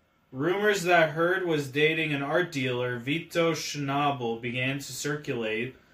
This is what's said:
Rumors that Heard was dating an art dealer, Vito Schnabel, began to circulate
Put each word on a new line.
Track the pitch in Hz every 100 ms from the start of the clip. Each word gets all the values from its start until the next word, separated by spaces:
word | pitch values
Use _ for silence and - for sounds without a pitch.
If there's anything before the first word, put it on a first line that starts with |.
| _ _ _
Rumors | 131 160 196 208 190
that | 170 175 156
Heard | 151 175 185 175
was | 151 135
dating | 139 156 160 156
an | 143
art | 143 165 170
dealer, | 139 127 123 123 123
Vito | 120 165 - 170 165
Schnabel, | 156 - 147 139 143 143 135 117 113
began | 123 127 131 139
to | 135
circulate | 127 147 147 143 120 110 110 131 - _